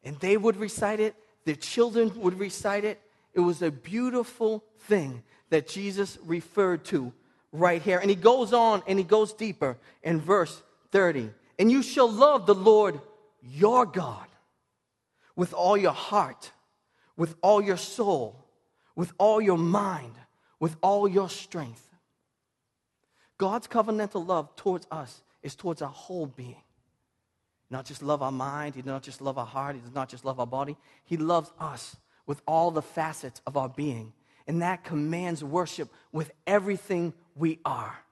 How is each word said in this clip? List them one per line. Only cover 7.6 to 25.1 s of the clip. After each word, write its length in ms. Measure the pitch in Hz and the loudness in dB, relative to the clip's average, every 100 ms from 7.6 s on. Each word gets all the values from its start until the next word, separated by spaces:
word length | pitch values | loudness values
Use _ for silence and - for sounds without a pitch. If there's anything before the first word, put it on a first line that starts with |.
| 175 170 | 2 2
here. 180 | 147 180 | 0 2
And 100 | 196 | 2
he 60 | 202 | 6
goes 380 | 196 254 226 | 6 6 4
on 300 | 240 226 214 185 | 4 4 2 0
and 100 | 196 | -2
he 60 | |
goes 300 | 180 214 214 | 4 4 2
deeper 440 | 214 220 180 139 120 - _ | -2 -8 -2 -4 -4 -14 _
in 180 | 160 165 | -2 -2
verse 420 | 151 202 165 - _ _ _ | 2 2 2 -6 _ _ _
thirty. 400 | 196 180 147 110 107 _ - | 2 4 0 -6 -12 _ 2
"And 120 | 214 | 4
you 120 | 262 | 4
shall 260 | 254 - 240 | 2 2 2
love 360 | 214 285 277 180 | 6 6 6 4
the 100 | 196 | 6
Lord 440 | 196 214 208 156 - _ _ _ | 8 8 6 0 -12 _ _ _
your 440 | 123 139 208 247 226 | -18 0 4 4 2
God 420 | 185 147 104 - _ _ _ _ _ _ _ _ _ _ - | -2 -8 -10 -16 _ _ _ _ _ _ _ _ _ _ -4
with 180 | 175 | -4
all 240 | - 180 208 | 0 2 4
your 140 | 185 | 4
heart, 600 | 143 - 208 143 - - _ _ _ _ _ _ - | 0 -2 0 0 -6 -20 _ _ _ _ _ _ -6
with 200 | 165 165 | -6 0
all 200 | 185 208 | 4 4
your 160 | 202 180 | 4 -2
soul, 680 | - - 208 160 110 120 _ _ _ _ _ - | -4 -4 0 0 -2 -10 _ _ _ _ _ -6
with 180 | 175 - | -6 2
all 220 | 202 220 | 4 4
your 180 | 208 175 | 4 2
mind, 580 | 170 202 202 170 123 113 - _ _ _ | 2 0 -2 -6 -12 -20 -20 _ _ _
with 160 | 160 160 | -6 0
all 260 | 180 202 202 | 2 2 2
your 220 | 185 190 | 2 -2
strength." 540 | - - 175 135 113 _ _ _ _ _ _ _ _ _ _ _ _ _ _ _ _ | -8 -12 -12 -12 -16 _ _ _ _ _ _ _ _ _ _ _ _ _ _ _ _
God's 300 | 190 226 - | -2 -2 -2
covenantal 580 | 240 220 214 208 208 170 | -2 0 -2 -4 -6 -2
love 300 | 180 151 - | -2 -2 -6
towards 320 | 202 180 - | -4 -4 -6
us 320 | 160 123 | -12 -12